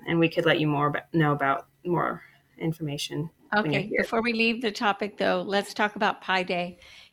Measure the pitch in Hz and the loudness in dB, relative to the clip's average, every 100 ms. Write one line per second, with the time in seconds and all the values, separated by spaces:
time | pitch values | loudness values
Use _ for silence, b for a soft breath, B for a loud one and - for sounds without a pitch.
0 | - 165 165 170 160 151 151 143 147 - | 0 2 4 4 2 4 2 2 0 -2
1 | - 170 147 143 135 135 - _ 175 160 | 0 2 4 4 2 0 -4 _ -2 0
2 | 123 165 b b b - 165 160 151 143 | 0 -4 b b b -6 -6 -4 -6 -6
3 | - 143 165 _ - 208 202 196 208 - | -6 -6 -8 _ -4 -2 0 0 -2 -2
4 | - 226 240 226 226 226 233 208 220 196 | -2 0 0 2 0 0 -4 -2 0 0
5 | 208 - 196 185 190 202 196 - 208 208 | -4 -2 0 0 0 -2 -2 -2 -2 0
6 | 202 - - 190 180 175 180 175 b b | -2 -2 -2 -2 0 -4 -4 -10 b b
7 | b | b